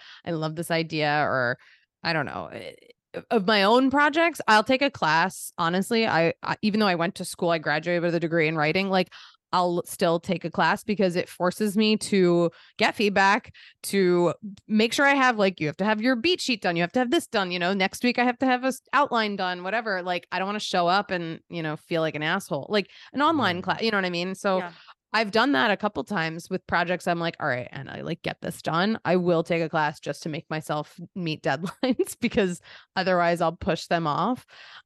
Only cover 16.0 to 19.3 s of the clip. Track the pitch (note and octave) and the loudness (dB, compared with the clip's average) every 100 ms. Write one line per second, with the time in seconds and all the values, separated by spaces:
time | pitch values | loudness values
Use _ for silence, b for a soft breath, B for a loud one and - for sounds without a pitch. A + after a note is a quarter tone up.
16 | A#3 B3+ D#4+ F4+ - A3+ F#3+ E3+ F3 B3+ | 2 2 0 -2 -2 -2 -2 0 0 0
17 | B3 E4+ - G#3+ F#3 F3+ F3 G3+ F#3+ - | 0 0 0 -2 -2 -2 0 0 0 0
18 | A#3+ A#3+ B3 A#3+ C4 B3 C4 B3+ _ C4 | 0 2 0 0 0 0 -2 -4 _ 0
19 | D4 A#3 G#3+ | 2 0 -2